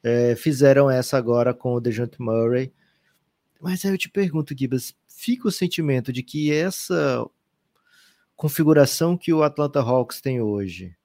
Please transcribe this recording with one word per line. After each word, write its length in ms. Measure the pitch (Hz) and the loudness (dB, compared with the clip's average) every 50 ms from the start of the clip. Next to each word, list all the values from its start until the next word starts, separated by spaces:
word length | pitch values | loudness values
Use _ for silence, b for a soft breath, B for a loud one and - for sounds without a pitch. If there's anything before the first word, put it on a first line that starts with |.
É, 360 | _ 117 120 120 120 120 120 | _ 0 0 2 2 2 0
fizeram 520 | 113 - 160 147 127 143 139 135 139 143 139 | 0 -2 -4 0 6 6 6 8 8 6 4
essa 300 | 131 127 127 - - 135 | 4 0 0 0 -2 -2
agora 340 | 120 117 120 120 120 123 123 | 0 2 2 2 2 2 0
com 220 | 123 - 127 123 | -2 -4 -2 -2
o 60 | 120 | -2
DeJounte 420 | 120 123 110 110 120 117 - - 123 | -2 -2 -2 -2 -6 -6 -8 -8 -6
Murray. 500 | 113 113 113 113 117 123 123 131 135 _ _ _ _ _ _ _ _ _ _ _ _ _ _ _ _ _ _ | -2 0 0 0 0 0 -2 -2 -6 _ _ _ _ _ _ _ _ _ _ _ _ _ _ _ _ _ _
Mas 240 | 151 170 185 180 - | -8 -6 -6 -4 -2
aí 80 | 196 190 | -4 -4
eu 60 | 185 | -4
te 100 | - - | -4 -6
pergunto, 480 | _ 196 202 180 147 160 151 - 147 131 | _ -2 -2 0 -2 -4 -4 -4 -4 -6
Gibas, 340 | 135 123 131 127 - - - _ _ | -4 -2 -2 -4 -4 -8 -18 _ _
fica 400 | _ - - - - 247 254 - | _ -20 -10 -4 -4 -4 -2 -2
o 60 | 214 180 | -4 -2
sentimento 600 | - 185 175 - - 160 147 135 127 117 - 123 | -2 -4 -4 -2 -2 -2 0 0 -2 -2 -4 -8
de 100 | 127 127 | -8 -8
que 300 | - - 151 151 151 147 | -8 -6 -4 -2 0 0
essa 720 | 151 165 190 185 - - - 185 170 147 139 127 120 117 - _ _ _ _ _ _ _ _ _ b b b b b b b b b b b b | 0 -2 -2 -4 -8 -6 -4 -2 0 0 0 -2 -2 -4 -8 _ _ _ _ _ _ _ _ _ b b b b b b b b b b b b
configuração 840 | _ - 151 - - 160 151 156 147 143 - - - 165 170 175 | _ -6 -6 -2 0 2 4 6 6 6 4 4 -2 0 0 0
que 160 | 175 - - 165 | -2 -2 0 2
o 120 | 156 151 | 2 2
Atlanta 340 | 147 147 - 147 143 143 147 | 0 0 -2 -4 -2 0 -2
Hawks 420 | 123 113 127 127 123 120 - - | 0 2 0 0 0 -2 -8 -10
tem 200 | - 135 131 123 | -6 -4 -4 -2
hoje 560 | 113 107 104 101 101 95 87 87 92 90 85 _ | -2 -2 -2 -4 -6 -6 -10 -12 -16 -18 -18 _